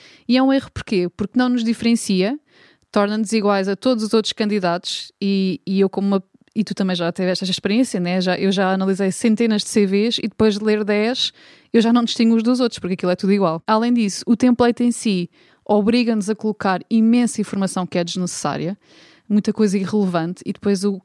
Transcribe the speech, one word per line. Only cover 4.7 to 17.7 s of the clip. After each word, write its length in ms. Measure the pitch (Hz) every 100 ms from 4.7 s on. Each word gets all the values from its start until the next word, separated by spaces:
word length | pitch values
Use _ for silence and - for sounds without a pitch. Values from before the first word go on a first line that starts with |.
| 175 - - - -
e, 400 | 196 196 190 170
e 160 | - 190
eu 80 | 190
como 180 | - 196
uma, 140 | 196 - _ _
e 100 | 220
tu 100 | 196
também 200 | 190 190 175
já 140 | 170
tiveste 320 | 175 180 185
esta 80 | 185
experiência, 480 | 185 190 220 254 196
né? 200 | 175 185
Já, 160 | 180 180
eu 140 | 190
já 220 | 196 190
analisei 400 | 190 190 190 190
centenas 500 | - 233 214 233 214
de 60 | -
C 180 | 226 202
Vs 320 | 202 220 -
e 100 | 214
depois 300 | - 220 202
de 60 |
ler 180 | 214 214
dez, 480 | 208 208 214 262 - - - - _
eu 80 | 233
já 120 | 226
não 120 | 240
distingo 300 | 233 - 226
uns 80 | 226
dos 160 | 226 254
outros, 200 | 240 -
porque 160 | 180
aquilo 180 | 185 180
é 40 | 180
tudo 160 | 190
igual. 300 | 202 180 160 -
Além 260 | 220 240
disso, 320 | 240 208 - -
o 100 | 233
template 460 | 254 240 240 240
em 80 | 240
si 360 | 233 226 185 175 _ _ _
obriga-nos 640 | - 208 202 240 233 220 190
a 40 | 214
colocar 440 | 214 208 202 180 -
imensa 520 | 226 220 240 240 -
informação 460 | 202 196 190